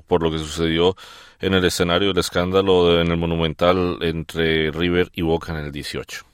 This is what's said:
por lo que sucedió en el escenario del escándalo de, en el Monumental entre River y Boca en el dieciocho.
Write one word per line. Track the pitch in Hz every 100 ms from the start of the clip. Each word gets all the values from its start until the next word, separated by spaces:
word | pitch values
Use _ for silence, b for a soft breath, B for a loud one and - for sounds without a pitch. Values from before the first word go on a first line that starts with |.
| -
por | 87
lo | 82
que | 80
sucedió | 78 78 82 82 87 - B B B B
en | 95
el | 95
escenario | 90 - 87 87 101
del | 87
escándalo | - 90 90 95 98 92 87
de, | 85
en | 85
el | 85
Monumental | 85 82 82 76 87 92 90 82
entre | 82 82 78 82 80 80 78
River | 76 87 87 90
y | -
Boca | 82 82 - 80
en |
el | 73
dieciocho. | 71 69 67 - - -